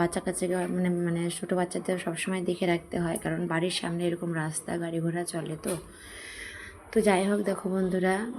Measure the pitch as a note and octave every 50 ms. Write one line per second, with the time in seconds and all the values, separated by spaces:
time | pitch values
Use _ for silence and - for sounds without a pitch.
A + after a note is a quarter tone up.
0 | E3+ E3+ - F#3+ - F#3+ F3+ - F#3+ F3 F3+ F3+ F3 F3+ F3+ F3+ F3+ F3+ F3 F3
1 | F3 E3+ E3+ E3+ E3+ F3 E3+ - - - F#3+ F3+ F3+ F3 - F3+ F3 - F#3 F3+
2 | - F3+ E3 E3 - F#3+ F#3 F#3 F3 F3+ F3+ F3 F#3+ F3+ E3+ E3 E3 - - F3+
3 | E3+ E3 E3+ - - E3 D#3+ E3 F3 E3+ D#3+ E3 E3+ F#3 F3+ - - F3 E3+ E3+
4 | F3 F3 F3 F3 F3+ E3+ E3 D#3+ D#3 D#3+ D#3 - - - E3+ E3+ E3+ E3 E3 E3
5 | E3 E3+ E3 F3 F3 E3+ - E3 D#3 D#3 D#3 D#3 - G3+ F3+ D#3 - - - -
6 | - - - - - - - - - - - - - - - - - - - A3+
7 | - - F#3+ F3+ G3 G3+ G#3 G#3 G3 G3 F#3+ - - F#3 F#3 F#3+ F#3+ F#3 F3+ F#3
8 | F3+ F#3 F#3+ G3 A3 A#3+ B3